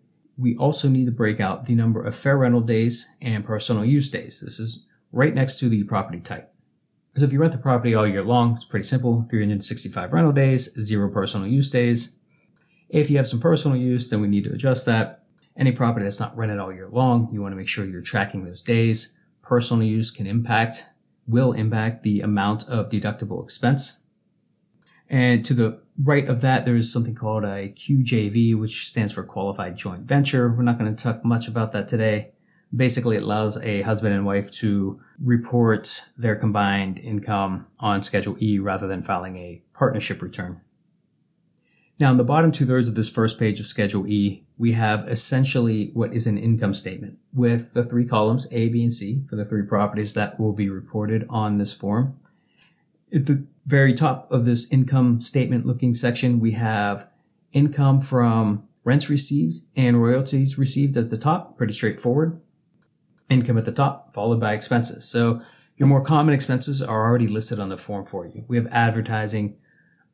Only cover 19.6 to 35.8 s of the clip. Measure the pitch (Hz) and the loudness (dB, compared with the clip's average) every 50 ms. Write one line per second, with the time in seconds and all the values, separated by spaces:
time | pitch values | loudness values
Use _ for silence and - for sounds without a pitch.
19.6 | 117 - 120 113 110 110 107 110 110 - - - 101 98 107 120 117 113 110 110 | 2 2 2 2 2 2 0 0 0 -2 -2 -4 -6 -2 -2 -2 0 0 0 0
20.6 | 117 117 - - - - _ _ _ _ _ _ _ 113 110 123 135 123 - 113 | 0 0 -2 -4 -6 -8 _ _ _ _ _ _ _ 0 2 2 2 2 0 0
21.6 | 110 110 113 110 110 113 113 - - 107 104 104 101 107 104 101 98 104 104 107 | -2 0 0 0 -2 -2 -4 -2 -2 -2 -2 0 0 0 0 0 0 0 -2 -2
22.6 | - - 123 110 101 - 110 104 101 104 107 - 107 101 92 90 - - - - | -4 -4 -4 -4 -4 -2 -4 -4 -4 -4 -6 -6 -8 -8 -8 -10 -4 -2 -2 0
23.6 | - 120 139 135 - - - - _ _ _ _ _ _ _ _ _ _ _ _ | 2 2 2 2 2 0 -2 -6 _ _ _ _ _ _ _ _ _ _ _ _
24.6 | _ _ _ _ _ _ _ _ _ _ 143 127 123 123 120 113 113 - 135 120 | _ _ _ _ _ _ _ _ _ _ 0 2 4 4 4 4 2 2 2 2
25.6 | 110 110 - - _ _ _ - 135 147 143 143 139 - 127 117 131 131 131 120 | 2 0 0 -6 _ _ _ -2 0 2 2 2 2 0 0 0 2 2 2 2
26.6 | - 123 120 117 117 - - 123 117 113 107 - 113 107 110 110 104 101 98 98 | 2 2 2 4 4 4 2 2 -2 -2 -6 -6 -4 -4 -2 -2 -4 -4 -6 -8
27.6 | 98 98 - - - - 143 131 123 113 123 110 104 101 104 117 117 113 113 107 | -10 -10 -14 -12 -2 0 2 2 2 2 0 0 0 0 2 2 4 4 2 0
28.6 | 107 110 - - - - - 117 104 101 - 98 82 - - 98 98 98 98 - | -2 -4 -4 -2 -2 0 0 0 -2 -2 -4 -6 -10 -10 -8 -6 -6 -6 -6 -6
29.6 | 95 87 87 - - 101 90 95 - - 139 143 135 - 139 127 120 120 117 123 | -8 -10 -10 -10 -10 -10 -10 -10 -4 0 2 2 2 2 2 2 2 2 2 2
30.6 | 123 120 120 117 110 110 107 - - 120 110 - - 117 117 117 117 113 110 113 | 2 0 0 0 -2 -4 -4 -4 -4 -4 -4 -2 -2 0 0 0 -2 -4 -4 -4
31.6 | 110 110 - 104 101 - 123 110 110 110 107 107 - - _ _ _ _ _ _ | -4 -4 -4 -6 -6 -4 -2 -2 0 0 0 -2 -6 -10 _ _ _ _ _ _
32.6 | _ _ - 120 131 123 - 127 117 120 110 98 - 107 104 107 107 104 104 - | _ _ -2 0 2 2 2 2 2 0 -2 -2 -2 -2 -2 -2 -2 -4 -4 -6
33.6 | - 110 104 101 101 110 107 101 110 104 101 98 101 98 98 101 - - - - | -6 -6 -4 -4 -2 -2 -2 -2 0 -2 -2 -2 -2 -2 -2 -2 -4 -4 -4 -2
34.6 | 110 107 101 101 95 98 - - - _ _ - 139 123 120 117 117 - 120 120 | -2 0 0 0 -2 -4 -6 -10 -16 _ _ -6 0 0 0 0 0 0 0 2
35.6 | 117 113 107 104 | 4 4 2 2